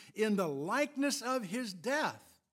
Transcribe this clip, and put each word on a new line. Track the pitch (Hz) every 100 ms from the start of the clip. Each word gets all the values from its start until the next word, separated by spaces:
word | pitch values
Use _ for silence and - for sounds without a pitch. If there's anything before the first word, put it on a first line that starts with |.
| -
in | - 214 202
the | 175
likeness | 139 156 247 294 277 285 -
of | 226 262 196
his | 220 240
death | 180 185 285 240 113 - - _